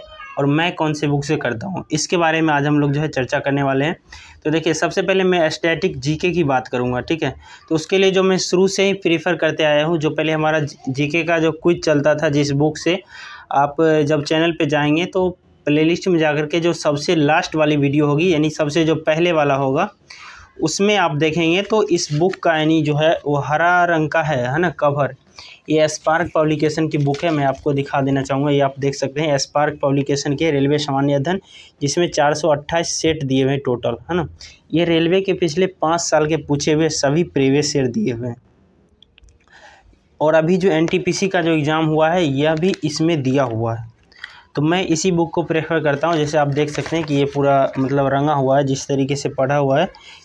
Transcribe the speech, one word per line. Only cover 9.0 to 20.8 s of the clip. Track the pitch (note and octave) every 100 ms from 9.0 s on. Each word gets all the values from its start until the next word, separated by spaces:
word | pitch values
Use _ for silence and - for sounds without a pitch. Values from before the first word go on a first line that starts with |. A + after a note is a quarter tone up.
| E3+ D#3+ F3+ E3
करते | D#3+ D3+
आया | D#3 D3 D#3
हूँ, | E3+
जो | D3
पहले | D3+ D#3
हमारा | D#3 D#3 D#3 C#3+ - -
जीके | C3 D3 E3
का | D#3+ E3
जो | D#3+
क्विज | D#3 F3 F3
चलता | E3 D3 D3
था | D3 D#3
जिस | C#3+ C#3
बुक | C#3 D3+ D3+
से, | E3 F#3+ - - - - -
आप | C#3 C#3+ D#3 D#3+ D#3 C#3+
जब | D3+
चैनल | D3 D#3+ E3
पे | D#3 D3+
जाएंगे | D3 D3 D#3 F3+
तो | F#3+ F#3 F3+ _ _ -
प्लेलिस्ट | D3 D#3 G#3 F#3+
में | E3+
जा | D#3
कर | D3 D3+
के | E3+
जो | E3+
सबसे | E3 D#3 C#3+ D3
लास्ट | E3 D3 E3 -
वाली | D#3 D3+ D3
वीडियो | C#3 D3 D3
होगी, | C#3+ F#3
यानी | D3+ D3+
सबसे | D3+ D3+ E3
जो | D#3+ D#3
पहले | - D#3 F3
वाला | D#3+ C#3+
होगा, | C3+ C3+ C#3 G3+ - - - - - - -
उसमें | D#3+ -